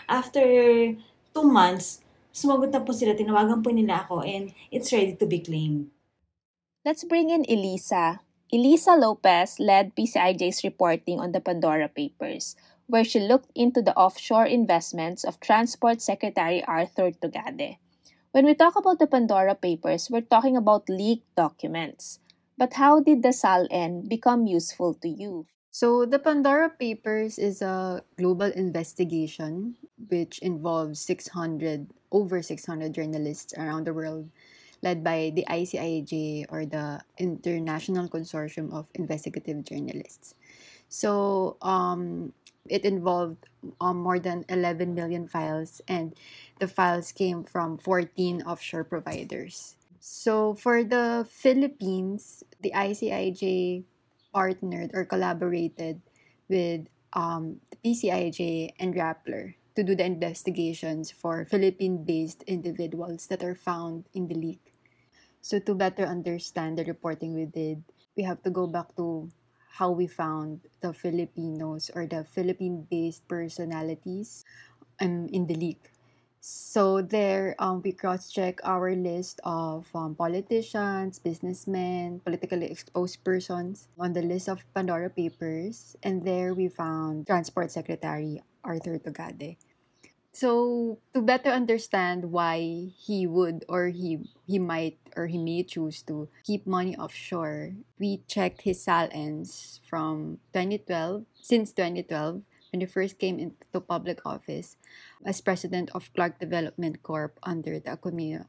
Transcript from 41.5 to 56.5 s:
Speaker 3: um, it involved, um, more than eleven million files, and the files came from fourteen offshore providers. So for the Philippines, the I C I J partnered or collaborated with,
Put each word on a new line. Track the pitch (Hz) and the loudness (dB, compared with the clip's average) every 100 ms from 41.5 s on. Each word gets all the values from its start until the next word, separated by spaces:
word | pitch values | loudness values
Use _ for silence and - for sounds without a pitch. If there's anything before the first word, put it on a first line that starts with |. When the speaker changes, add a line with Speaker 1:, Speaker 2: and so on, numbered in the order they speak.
| - | -2
Speaker 3:
um, | 185 185 180 180 175 170 165 - - _ - | -2 0 0 -2 -4 -6 -8 -12 -20 _ -4
it | 196 | 0
involved, | 202 190 175 175 170 165 - _ - - | 0 0 2 0 0 -6 -18 _ -18 -2
um, | 180 180 | -2 0
more | 175 180 | 0 0
than | 180 175 - | 0 -4 -2
eleven | 185 175 165 180 175 | 0 0 0 -2 -2
million | 170 175 170 | -4 -4 -4
files, | 165 156 156 160 - - | -4 -2 -4 -6 -12 -6
and | 175 165 - - - - _ | -4 -4 -10 -20 -20 -20 _
the | 190 | -4
files | - 180 175 170 | 2 2 2 -4
came | - 190 175 - | -2 -2 -2 -6
from | 180 165 160 | -4 -4 -4
fourteen | 190 185 165 - 180 175 | 0 0 0 -2 -2 -2
offshore | 170 170 - 165 160 | -6 -8 -8 -8 -6
providers. | 170 160 160 - - 165 - - - _ _ | -6 -8 -10 -8 -10 -10 -14 -18 -20 _ _
So | - - 226 214 214 208 | -16 -4 0 2 2 0
for | 247 233 220 | 2 2 2
the | 247 240 233 226 | 0 0 -2 -4
Philippines, | - 269 262 277 285 190 185 190 208 - - - _ | 2 4 4 2 0 -4 -2 -2 -6 -10 -14 -18 _
the | 202 | -4
I | 196 196 208 | -2 -2 -2
C | 214 | -4
I | 196 190 | -2 -4
J | 185 190 185 180 180 185 _ _ _ _ 196 | -2 -2 0 -2 -4 -10 _ _ _ _ 0
partnered | 190 185 185 175 170 | 0 -2 -6 -6 -6
or | 190 | -6
collaborated | 180 190 180 170 180 175 165 - 165 165 - _ _ _ | -2 0 0 0 -2 -2 -4 -6 -8 -8 -14 _ _ _
with, | - | -2